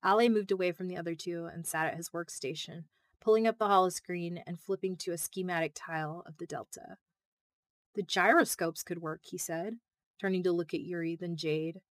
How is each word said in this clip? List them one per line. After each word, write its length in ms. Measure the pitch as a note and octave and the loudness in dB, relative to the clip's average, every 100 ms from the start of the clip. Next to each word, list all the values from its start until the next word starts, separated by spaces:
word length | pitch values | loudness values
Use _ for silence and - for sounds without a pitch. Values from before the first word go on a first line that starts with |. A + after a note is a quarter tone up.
Ale 240 | - G#3 A#3+ | 4 6 6
moved 220 | A3 G3 | 4 2
away 220 | F#3+ F3+ | 2 2
from 160 | E3+ F#3 | 0 -6
the 80 | F3+ | -4
other 180 | E3+ | -6
two 320 | E3 F3+ E3+ E3+ | -6 -4 -6 -6
and 200 | E3 E3 | -8 -6
sat 200 | D#3+ D#3+ | 0 0
at 100 | C#3 | -2
his 140 | E3+ | -6
workstation, 760 | E3 E3+ - C3 D3+ - D#3+ E3 _ _ _ | -8 -8 -6 -6 -6 -8 -12 -16 _ _ _
pulling 260 | - A3 A3+ | 2 4 4
up 120 | A3+ | 2
the 80 | G#3+ | 6
holoscreen 760 | G3 F#3 F3+ _ F3 E3+ E3+ - | 6 6 2 _ -6 -4 -6 -8
and 140 | F3 | -12
flipping 360 | - F#3+ F#3+ F3+ | -4 -2 -2 -4
to 160 | - | -4
a 60 | E3+ | -4
schematic 540 | - - F3+ E3+ D#3+ | -4 -4 -2 0 -2
tile 480 | - - D#3+ D#3 E3 - | -4 -8 -4 -4 -6 -12
of 100 | D3+ | -12
the 80 | E3+ | -8
Delta. 520 | C#3+ G#2+ - - - _ _ _ _ _ _ _ _ _ | -8 -10 -14 -16 -20 _ _ _ _ _ _ _ _ _
"The 80 | - | -6
gyroscopes 840 | F#3+ - F#3 D4+ D4+ - E3 D#3+ | -2 4 6 8 6 2 -2 -4
could 160 | - E3+ | -8 -6
work," 240 | E3 D#3 | -6 -8
he 140 | - F3+ | -8 -10
said, 420 | - E3 F#3+ A#3 _ _ _ _ | -6 -4 -6 -8 _ _ _ _
turning 240 | G3 F#3 | 0 2
to 80 | F3+ | 2
look 220 | E3+ E3 | 2 0
at 80 | F3 | -4
Yuri, 340 | - F3 E3 E3 | -4 -4 -4 -4
then 200 | F3 E3+ | -6 -4
Jade. 440 | D#3+ D#3 D#3+ F#3 _ | 0 0 -2 -6 _